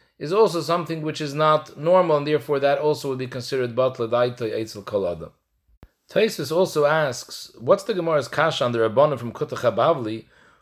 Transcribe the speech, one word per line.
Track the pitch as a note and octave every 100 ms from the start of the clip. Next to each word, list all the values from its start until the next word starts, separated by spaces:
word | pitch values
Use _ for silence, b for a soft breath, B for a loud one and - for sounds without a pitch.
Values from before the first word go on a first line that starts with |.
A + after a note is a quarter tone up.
| b _
is | D3+
also | G3 G#3+ E3
something | D3 E3+ E3 D#3+
which | D#3 D3+
is | D3+
not | C#3 D#3 D3+ - -
normal, | D3+ F#3 F3+ D3
and | C#3+
therefore | D3+ - C#3+
that | C#3 C#3+
also | D3+ D3+ C#3+
would | C3
be | B2+
considered | B2+ A#2+ C3+ B2 A#2
batla | C3 B2 A#2
daitoi | A#2+ B2 A#2+ A2+
eitzel | A2 A2 G#2 G2
kol | G#2 F#2
adam. | E2 D#2+ _ _ _ _ _ - _ _
Tosfos | - A3 - C3+ D#3
also | F#3 D#3+ D3
asks, | D#3 D3 A#2+ - - - -
what's | A#2+ G3
the | -
Gemara's | G3 E3 D#3 B2
kasha | - D#3+ - B2+
on |
the | A#2+
Rabbanon | A2+ A2 D3+ C3+
from | A#2+
Kutach | - D3+ A#2
HaBavli? | A#2+ G2+ C3 E3 A2 A2 - b b b